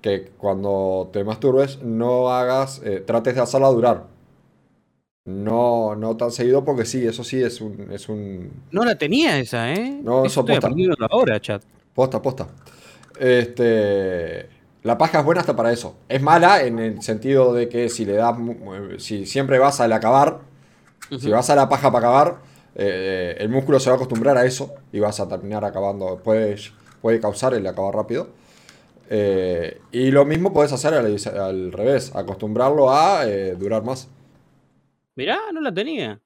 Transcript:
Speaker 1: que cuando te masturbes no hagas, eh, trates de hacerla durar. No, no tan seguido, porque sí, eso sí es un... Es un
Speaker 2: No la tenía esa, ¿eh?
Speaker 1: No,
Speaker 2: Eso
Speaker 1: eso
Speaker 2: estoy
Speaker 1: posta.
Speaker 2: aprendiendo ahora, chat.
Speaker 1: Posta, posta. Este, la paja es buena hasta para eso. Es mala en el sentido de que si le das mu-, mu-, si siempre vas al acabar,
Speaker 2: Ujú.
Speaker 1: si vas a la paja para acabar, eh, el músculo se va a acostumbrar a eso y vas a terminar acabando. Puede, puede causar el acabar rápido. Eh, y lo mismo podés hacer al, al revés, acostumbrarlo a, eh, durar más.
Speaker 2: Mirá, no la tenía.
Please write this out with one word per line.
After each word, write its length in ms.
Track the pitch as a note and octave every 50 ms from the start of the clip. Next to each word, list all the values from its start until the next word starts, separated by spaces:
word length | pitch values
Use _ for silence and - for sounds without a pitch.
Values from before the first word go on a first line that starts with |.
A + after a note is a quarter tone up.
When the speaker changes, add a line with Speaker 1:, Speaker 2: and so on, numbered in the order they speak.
Speaker 1:
que 280 | - G#2+ G2 F#2+ F#2+ - _
cuando 720 | _ - G2+ F#2+ F#2+ G2 G2+ G2 F#2+ F#2+ F#2+ F#2+ F#2 F#2 F#2
te 120 | - G#2 G2+
masturbes 560 | G#2+ G#2+ G#2+ - C#3 B2+ C3 C#3 C#3 C3+ C3+
no 480 | C3+ A#2 A2+ A2+ A#2 B2 B2 B2 B2+ B2+
hagas, 500 | B2+ B2+ B2 B2 C3 C3 C3+ C3+ C3+ - -
eh, 160 | A2 G2 F#2+
trates 340 | G2 - A2+ A#2 A2 B2+ B2
de 40 | C3
hacerla 280 | A#2+ A#2 - C3+ C3+ C3+
durar. 360 | C3 A#2 A2+ A#2+ A2 - - - - _ _ _ _ _ _ _ _ _ _ _ _ _ _ _ _ _ _ _ _ _ _
No, 720 | F#2 F#2 G2 G2+ G#2+ A2+ A#2 A#2+ A#2+ A#2+ A#2 A2+ G#2+ G#2+
no 200 | G#2+ A2 A2+ A2+
tan 140 | A2+ A#2+ A#2+
seguido, 340 | A#2 - B2 B2 C3 C#3 C3+
porque 200 | D3+ D3 B2 A2
sí, 200 | - - C3 B2
eso 180 | A2+ A2 A#2 A#2
sí 180 | - - C3
es 180 | B2+ A2+ - -
un... 300 | A2 G#2+ G2 G2 G2+ F#2
Es 180 | G2+ G2 - -
un 420 | G#2+ G#2 G2+ G2 F#2+ F2+ F2+ F#2 - - - -
Speaker 2:
No 140 | - F#3+ A#3
la 120 | A#3+ G#3
tenía 420 | - D3+ D3 G3 C#4 E4 D4+ F3 C#3
esa, 340 | B2+ - - A#2+ A2+ A#2+
¿eh? 280 | D3+ G3 A#3 C4 C#4 C#4
Speaker 1:
No, 160 | D4 A2+ A#2+ C3
Speaker 2:
Eso 60 | C3
Speaker 1:
eso 140 | C3 C3 C#3
Speaker 2:
estoy 140 | B2 - A3+
Speaker 1:
posta. 120 | D#3 - -
Speaker 2:
aprendiendo 260 | B2+ - - F#3 D#3+ - A2 -
ahora, 300 | F3+ A#3 C4 D#3 A2 G#2
chat. 220 | - - G#2+ G2+ _ _ _ _ _ _ _
Speaker 1:
Posta, 280 | - C3+ C3+ - A#2
posta. 240 | - C#3 C3 - - - - - - - - - - - - - - _ _ -
Este, 1300 | C3+ B2+ B2 B2 A#2 - - - B2 A#2 A2+ A2 G#2 G2+ G2+ G2 G2 F#2+ F#2 F2 E2+ E2 E2+ F2+ - - _ _ _ _ _ _ _
la 120 | A2+ A#2 A2+
paja 200 | D#3 D#3+ - D#3+
es 40 | C#3+
buena 160 | D3 E3+ F3+
hasta 160 | - - C3+
para 160 | A2 A2+ A#2
eso. 240 | A#2+ A#2 - F2 - - _ _
Es 140 | C#3 C3+
mala 400 | C3+ D3 E3 E3 E3+ F3 G3+ F#3
en 160 | C#3 B2 A2+ A2+
el 240 | A2+ A2+ G#2 A2
sentido 520 | - - A2 G#2+ A#2 C3+ C#3 C3+ B2+ B2+ A#2+
de 140 | A#2+ A#2+ A#2+
que 200 | A#2+ A#2+ A#2+ A2+
si 160 | - - A2+
le 80 | G2
das 260 | G2+ G#2 A2+ A#2 A2+ A#2+
mu-, 160 | A#2 A#2 A#2+
mu-, 440 | - - G2 F#2+ G2 G2+ F#2+ F#2 -
si 260 | - - A2 G2+ G2
siempre 320 | - - C3 C3+ C3 C#3 B2+
vas 220 | C3 C#3 C#3 -
al 120 | B2 A#2
acabar, 480 | A2 A2 A2 A2 B2+ C#3 C#3+ D#3+ D#3+ - - - _ _ _ _ _ _ _ _ _ _ - -
Speaker 2:
Ujú. 80 | C#3+ B2+
Speaker 1:
si 120 | A#2+ G#2+
vas 200 | G#2 A#2 B2+ -
a 60 | D3
la 120 | C#3+ C3+ -
paja 220 | C#3 C3 C#3+ C3+
para 160 | A2+ B2 A2+ A#2+
acabar, 280 | B2 C#3 D3+ E3+ - - - - _ _ _ _ _
eh, 600 | - G2 G2+ F2+ F#2 F#2+ F#2+ F#2+ F#2 F2+ F2 E2 -
el 80 | G#2 G#2+
músculo 320 | A#2+ C3+ C3+ C#3 C#3+ C3
se 80 | C3 B2+
va 40 | B2+
a 20 |
acostumbrar 400 | B2+ B2+ - A#2+ A2+ A2+ C#3 C#3+
a 80 | B2 B2+
eso 300 | B2+ B2+ - C#3 C3 - - - _
y 80 | - G#2
vas 180 | G#2 G#2 G#2 -
a 80 | G2+ F2+
terminar 360 | G2 F2 F2+ G2+ G#2+ G#2+ G#2
acabando. 560 | G2+ F#2 F#2+ G2 G2 G2+ G2+ F#2+ F#2 F#2 F2+
Puede, 340 | F2+ A2+ A2 A2 A2 G#2 G#2 G2+ - - - _ _ _ - _
puede 160 | - A2+ A2+ A2
causar 360 | A2 G#2 G2 - - C3 B2+
el 120 | A2+ G2
acabar 300 | F#2+ F#2 - F#2+ G2 G2
rápido. 320 | G#2+ - - A#2 C#3+ F#3 - - _ _ _ _ _ _ - - _ _ _ _ _ _ -
Eh, 720 | - G#2+ G#2 G2+ G2 F#2+ F#2 F#2 F2+ E2+ E2+ D#2+ - - - _
y 200 | - A#2+ C3 C3+
lo 120 | C3+ C#3 C#3+
mismo 280 | C#3+ D#3 E3 F3+ G3
podés 200 | E3 D#3 D3 C#3
hacer 220 | C#3 B2 - D3 E3
al, 220 | D3 A#2 G#2+ G#2 G2 G2+ G#2+ F#2+ G2+
al 320 | G2 F#2+ F#2+ F#2 F#2 F2+
revés, 420 | E2+ - G#2+ B2+ C#3 B2+ - - -
acostumbrarlo 760 | - F#2+ - G2 - A2+ G#2+ G#2+ A#2 B2 C3+ D3 D3+ C#3 B2+
a, 340 | C3+ D3 D#3+ F#3 G3+ E3+ C#3
eh, 280 | A2 G2+ G2 G2 F#2+ F2+
durar 260 | F2+ G2 G#2 A2 A2
más. 260 | G#2+ A#2+ C3 C3+ - - - _ _ _ _ _ _ _ _ _ _ _ _ _ _ _ _ _ _ _ _
Speaker 2:
Mirá, 240 | - C3 F3 B3 F#4+ A4 G#4+
no 100 | F4 D#4+
la 100 | D#4 C4
tenía. 480 | F3+ F3+ G#3+ D4 D#4+ A#3+ D3+ A2 G#2 G2+ _